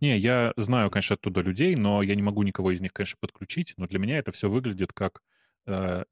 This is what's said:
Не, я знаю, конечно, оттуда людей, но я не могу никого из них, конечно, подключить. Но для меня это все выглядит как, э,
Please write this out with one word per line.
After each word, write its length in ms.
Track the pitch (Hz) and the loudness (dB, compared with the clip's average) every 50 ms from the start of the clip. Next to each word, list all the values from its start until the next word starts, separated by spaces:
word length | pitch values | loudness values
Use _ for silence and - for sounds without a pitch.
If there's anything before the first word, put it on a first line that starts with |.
Не, 160 | 147 143 123 101 | 2 2 4 4
я 360 | 98 120 127 123 117 113 - - | 4 4 4 4 2 2 0 -2
знаю, 320 | 107 101 127 123 107 98 | 0 2 2 4 4 4
конечно, 240 | - 104 - - 104 | 2 0 0 0 -2
оттуда 260 | - - 101 90 95 | -2 -2 -2 -2 0
людей, 340 | 87 95 92 104 151 185 180 | 0 0 0 0 2 2 2
но 260 | 131 104 101 104 101 | 2 2 2 2 2
я 140 | 101 98 101 | 2 2 2
не 60 | 104 | 0
могу 220 | 101 104 101 104 104 | 0 0 0 0 0
никого 280 | 98 95 - 92 95 | 0 0 0 0 0
из 100 | 92 90 | 0 0
них, 120 | 92 92 - | -4 -6 -6
конечно, 240 | - 101 - - - | -6 -6 -6 -6 -8
подключить. 540 | - - - _ 98 - - 170 175 - - - | -10 -12 -10 _ -12 -8 -6 -6 -6 -6 -6 -8
Но 100 | 90 - | -8 -4
для 120 | - 92 | -2 -2
меня 180 | 98 113 143 156 | -2 0 0 -2
это 140 | 135 - | -4 -4
все 180 | - - - 101 | -6 -4 -2 0
выглядит 420 | 101 127 127 120 98 92 92 - - | 0 0 0 -2 -2 -2 -4 -4 -2
как, 280 | - 98 92 - - _ _ _ _ _ _ _ _ _ | -4 -4 -4 -4 -8 _ _ _ _ _ _ _ _ _
э, 380 | - 98 95 95 92 90 90 - - | -6 -4 -4 -2 -2 -4 -4 -6 -10